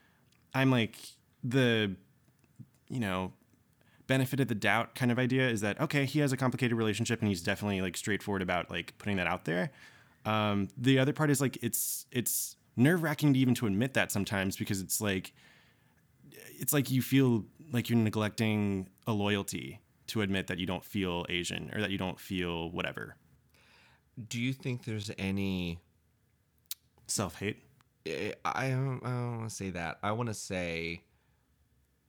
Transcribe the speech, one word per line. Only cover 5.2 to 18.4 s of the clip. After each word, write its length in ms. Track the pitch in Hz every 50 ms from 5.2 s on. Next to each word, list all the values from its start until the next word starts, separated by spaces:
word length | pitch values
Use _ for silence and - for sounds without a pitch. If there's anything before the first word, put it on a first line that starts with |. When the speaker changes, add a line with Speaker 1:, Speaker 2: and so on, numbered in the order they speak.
| 127 120 131 131 131 127
Speaker 1:
is 120 | 117 101
that, 180 | 104 104 98 -
okay, 240 | 123 113 - 143 139
he 160 | 131 139 151
has 140 | 147 139 131
a 40 | 123
complicated 400 | 135 127 - - 127 120 117 113
relationship 440 | 113 110 101 104 117 - 117 -
and 80 | 110 104
he's 120 | 98 85
definitely, 400 | - 104 98 - 104 104 98 95
like, 140 | 92 92 85
straightforward 460 | - - 113 101 95 - 104 101 95
about, 280 | 92 90 90 87 82 -
like, 240 | 90 85 85 - - -
putting 180 | - 107 101
that 100 | 95 87 85
out 180 | 90 90 -
there. 260 | - 165 175 180 147 - - - - - - - _ _ _ -
Um, 420 | 110 107 107 107 104 101 101 98 95 - -
the 220 | 120 131 135 131
other 140 | 131 139 147
part 160 | - 156 147
is, 100 | 143 123
like, 180 | 143 127 - - -
it's, 440 | 117 - - - - - - - -
it's 460 | - 123 117 - - - - - - _ _ _ -
nerve-wracking 580 | 113 123 147 180 175 156 151 147 - 151 147 135
to 60 | 127
even 160 | 131 127 120
to 120 | - 120 107
admit 260 | 95 98 123 139 -
that 180 | 113 92 -
sometimes 460 | - 107 95 - 107 98 95 98 92 -
because 240 | 104 - 107 95
it's 180 | 92 82 - -
like, 320 | 107 104 95 92 - - - _ - - - - _ _ _ _ _ _ _ _ _ _ _ _ - - - - - - - -
it's 140 | - - -
like 180 | 147 131 -
you 100 | 131 127
feel 440 | 120 - 135 135 135 127 120 110 92 - - - - -
like 180 | 123 120 110 -
you're 80 | 120 117
neglecting 920 | 110 107 107 110 107 104 - -